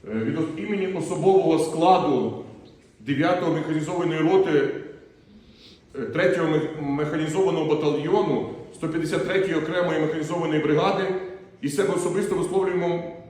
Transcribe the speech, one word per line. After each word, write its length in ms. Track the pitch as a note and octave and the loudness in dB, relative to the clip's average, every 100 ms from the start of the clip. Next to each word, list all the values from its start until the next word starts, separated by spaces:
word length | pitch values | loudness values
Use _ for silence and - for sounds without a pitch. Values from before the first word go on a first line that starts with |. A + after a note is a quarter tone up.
| - | -6
Е, 80 | A2 | -4
від 180 | C#3+ D#3+ | -2 -2
ос-, 200 | D#3 D#3+ | -4 -4
імені 300 | G#3+ G3 F#3 | -4 -2 -2
особового 720 | F3+ - D#3 F3+ F#3+ E3 D#3+ | -4 -4 2 4 6 4 2
складу 840 | D#3 D#3+ F3 F#3 D3+ B2+ A2 - - - - - - _ | 2 2 4 6 4 0 0 -6 -14 -20 -20 -20 -20 _
дев'ятого 540 | A2 C3+ E3+ F3+ E3+ | -4 0 2 2 0
механізованої 680 | D#3 D#3 D3+ E3+ F3 D#3+ D#3 | -2 -2 -2 -2 -2 -2 2
роти, 500 | D#3 F#3+ E3+ D3 - - - - - - - - - - - - _ C#3 | 4 4 4 2 2 -4 -10 -18 -20 -20 -20 -20 -20 -20 -20 -20 _ -10
е, 60 | |
третього 460 | A#2 E3+ F3+ F3 D#3+ | -6 0 2 2 2
мех-, 340 | D#3 D3+ D#3 | 0 0 -6
механізованого 920 | C#3+ C#3+ D3+ D#3+ D#3 F#3+ F#3 D#3+ D3+ D3+ | -4 -2 -2 -2 -2 2 2 2 0 2
батальйону 760 | D3+ C#3+ D#3 G#3 F3+ A#2+ F#2+ - - - | 2 0 0 2 2 -2 -4 -10 -16 -8
сто 120 | D#3 | -4
п'ятдесят 400 | D#3+ D3+ - - | -2 -2 -2 0
третьої 280 | F#3+ F#3+ D#3+ | 0 0 -2
окремої 440 | D#3 F3 F3 D#3 | -2 -2 0 0
механізованої 600 | D3+ D#3 D3+ E3+ D#3+ D3+ | -2 -2 -4 -4 -2 0
бригади 420 | D3 D3+ F#3+ G3 F#3+ - - - - - | 2 2 2 0 -2 -4 -8 -14 -18 -8
і 80 | C#3+ | -4
себе 240 | - F#3+ | -2 0
особисто 420 | F3+ F3+ F#3+ G3+ F#3 | 0 0 -2 -2 -2
висловлюємо 680 | - F#3+ F#3+ F3+ F3 E3+ - - | 0 0 0 0 -2 -2 -6 -14